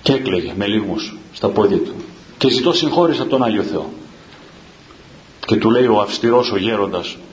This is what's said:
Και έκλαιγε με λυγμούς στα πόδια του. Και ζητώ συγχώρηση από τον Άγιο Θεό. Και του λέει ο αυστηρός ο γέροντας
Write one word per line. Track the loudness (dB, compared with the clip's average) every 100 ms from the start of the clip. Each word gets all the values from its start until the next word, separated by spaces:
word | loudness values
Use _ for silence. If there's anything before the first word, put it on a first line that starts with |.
Και | 2
έκλαιγε | 0 0 -2 -4 -4
με | -2
λυγμούς | -2 -2 -6 -8 -14 -18
στα | -4 -2
πόδια | 2 2 2
του. | -2 -8 -14 -18 -20 -2
Και | 0
ζητώ | 2 0
συγχώρηση | 0 0 2 2 0
από | -2
τον | 0
Άγιο | 0 0
Θεό. | -2 -4 -8 -14 -20 -20 -20 -20 -20 -20 -20 -20 -20 -20 -20 -20 -20 -16 -2
Και | 2
του | 4
λέει | 4 4
ο | 2
αυστηρός | 0 -2 2 4 2
ο | 0
γέροντας | 0 0 -2 -2 -6 -12 -20